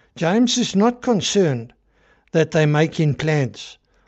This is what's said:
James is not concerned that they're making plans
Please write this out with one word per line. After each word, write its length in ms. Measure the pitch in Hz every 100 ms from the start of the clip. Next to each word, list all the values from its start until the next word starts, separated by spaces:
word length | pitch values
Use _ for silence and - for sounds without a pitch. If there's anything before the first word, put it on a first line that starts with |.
| _ -
James 440 | 165 220 247 247
is 160 | - 190
not 260 | 226 240
concerned 720 | 254 202 - 208 170 123 117 _ _ _ _ _ _
that 180 | 165 156
they're 160 | 160 151
making 480 | 151 160 - 151 120
plans 640 | 156 151 120 - - - _ _